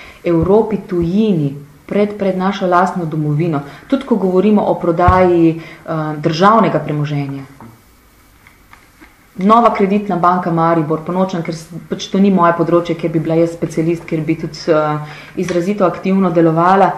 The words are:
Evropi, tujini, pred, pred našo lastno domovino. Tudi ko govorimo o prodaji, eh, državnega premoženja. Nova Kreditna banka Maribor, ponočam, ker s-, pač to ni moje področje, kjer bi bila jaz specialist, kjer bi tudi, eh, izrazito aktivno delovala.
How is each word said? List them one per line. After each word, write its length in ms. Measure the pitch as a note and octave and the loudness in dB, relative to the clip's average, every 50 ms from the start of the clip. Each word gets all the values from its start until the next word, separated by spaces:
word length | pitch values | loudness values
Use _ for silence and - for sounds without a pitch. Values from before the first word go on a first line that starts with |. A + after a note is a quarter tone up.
| - - - - - | -20 -20 -20 -6 -2
Evropi, 540 | F3 E3+ E3 E3 F3+ G3 A3 A3 G#3+ G#3+ | 0 0 0 2 4 4 4 4 0 -4
tujini, 800 | F#3+ - - F3+ F3 E3+ E3 F#3 G#3 A3+ G#3+ F#3+ D#3+ C#3+ C#3 C3+ - - - - - _ | -6 -6 -6 -4 -2 -2 0 0 0 2 2 0 0 0 -4 -6 -8 -16 -20 -20 -20 _
pred, 320 | - F#3+ G3+ G#3 G#3 G#3 | -4 -2 0 0 -2 -2
pred 200 | - G3 F#3+ F#3 | -4 -4 -4 -2
našo 300 | F#3 F#3 G3 G3 - G3 | -2 -2 -2 -2 -2 -2
lastno 380 | F3+ F3 F3 F#3+ F#3+ - F#3 E3+ | 2 2 2 2 2 -2 -4 -6
domovino. 560 | D#3 D#3 D#3 D3+ D3 D3 D3 F3 F3 D3+ C#3+ - - - - - | -4 -4 -2 -2 -2 0 0 0 0 -2 -4 -6 -8 -18 -20 -4
Tudi 160 | - C4+ B3+ - | -2 -2 -2 -2
ko 120 | - A#3 | -4 -4
govorimo 460 | F#3+ G3 F#3 F3+ F#3 F#3 G#3+ G#3+ G3 | -2 0 0 0 2 2 4 2 2
o 140 | - - F3 | 2 0 -2
prodaji, 800 | E3+ - E3+ E3 E3+ F3 F3+ F#3 F#3 F#3 F3+ F3 E3+ E3 E3 D#3+ | 0 0 -2 0 2 4 4 4 4 4 4 4 4 4 2 2
eh, 360 | D#3+ - - - - - - E3 D#3 D#3 D#3 D3+ | 0 -10 -16 -20 -18 -10 -8 -6 -6 -4 -6 -6
državnega 600 | D3+ D3+ D#3+ D#3+ D#3 F#3 G3+ A3 A3+ G3 D#3+ - D#3 | -4 -4 -4 0 2 4 4 4 4 2 2 0 -2
premoženja. 640 | D3 - D3+ D3 D3 D3 D3 C#3+ C#3+ C3+ C#3 C#3 C3 - - - A#2 A#2 A#2 _ _ _ _ _ _ _ _ _ _ _ _ _ _ - _ _ _ _ - - _ _ _ _ - _ _ _ _ _ _ | -4 -4 -4 -4 -4 -4 -4 -4 -4 -6 -8 -12 -12 -16 -20 -20 -20 -20 -20 _ _ _ _ _ _ _ _ _ _ _ _ _ _ -20 _ _ _ _ -20 -20 _ _ _ _ -20 _ _ _ _ _ _
Nova 360 | - F#3 G3+ A3 A#3 A#3 A3 - | -2 2 4 4 6 4 4 2
Kreditna 420 | - G3+ F#3 G#3 G#3 G#3 G3+ F3+ | 2 0 2 2 -2 0 -2 -2
banka 360 | E3+ E3+ F3 F3+ F#3 F3 F3 | 0 2 2 2 0 0 -2
Maribor, 480 | E3 E3 E3 E3 E3+ E3 D#3 C#3+ D#3+ D#3 D#3+ | 0 2 2 2 2 0 0 0 -4 -4 -4
ponočam, 380 | - F3 F#3 F#3 F#3 - E3+ E3 | -4 -2 -2 -2 -2 -2 -6 -6
ker 100 | - E3 | -6 -10
s-, 160 | - - - E3+ D#3 - - | -10 -14 -16 -16 -18 -10 -10
pač 180 | F#3+ - - - | -10 -10 -8 -4
to 80 | - | 2
ni 140 | F#3+ G3 G3+ | 2 4 4
moje 220 | F#3+ F3+ E3+ E3+ E3+ | 4 4 4 4 4
področje, 380 | E3+ E3+ D#3 E3+ E3+ E3+ - E3 | 2 0 2 2 0 0 0 -6
kjer 140 | E3 - E3+ | -4 -4 -2
bi 80 | D#3+ E3 | -2 -2
bila 160 | D3 D#3+ D#3+ | -2 0 2
jaz 160 | E3 E3+ E3 E3 | 2 0 0 -2
specialist, 520 | - D#3 D3 - - D#3+ E3 E3+ E3 - | -6 -8 -6 -4 -2 -2 -2 -2 -4 -4
kjer 160 | - E3 D#3+ D3+ | -6 -6 -4 -2
bi 100 | D#3 D#3+ | -4 -4
tudi, 220 | D#3 - D#3 D3+ - - | -4 -4 -10 -10 -8 -4
eh, 300 | F3 D#3+ D3+ D3+ D3+ D3+ D3+ D3+ - - - - - - | -2 -2 0 0 -2 -4 -6 -8 -12 -16 -18 -20 -12 -8
izrazito 480 | - F#3 F3 F3+ F3 E3+ G3 G#3 G3+ F#3+ | -8 -6 -4 -4 -2 -2 -2 -2 -2 -2
aktivno 460 | E3+ E3+ - - F#3+ F#3+ F#3+ F#3+ F3+ | -2 -2 -4 -4 -2 0 0 0 2
delovala. 600 | E3 E3+ E3 E3 D#3+ E3 E3+ F3+ F#3+ G3 F#3+ F3 - | 2 2 2 2 2 2 2 4 4 4 4 2 0